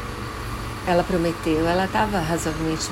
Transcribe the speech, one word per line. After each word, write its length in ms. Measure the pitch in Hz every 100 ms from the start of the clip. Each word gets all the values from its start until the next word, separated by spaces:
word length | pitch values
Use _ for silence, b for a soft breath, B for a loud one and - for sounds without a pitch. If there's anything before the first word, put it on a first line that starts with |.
| - - - - - - - - 185
ela 180 | 175
prometeu, 640 | 175 180 170 160 170 156 165
ela 180 | 180 190
tava 320 | 220 214 202
razoavelmente 720 | 160 165 165 151 160 156 -